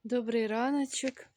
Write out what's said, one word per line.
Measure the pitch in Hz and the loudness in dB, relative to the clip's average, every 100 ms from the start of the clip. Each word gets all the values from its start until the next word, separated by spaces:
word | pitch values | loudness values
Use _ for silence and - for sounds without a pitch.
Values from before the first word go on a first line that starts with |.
Добрий | 220 247 226 233 220 | 0 -2 2 0 2
раночок. | 220 254 285 269 - 262 - - | 0 2 2 0 -2 -4 -6 -20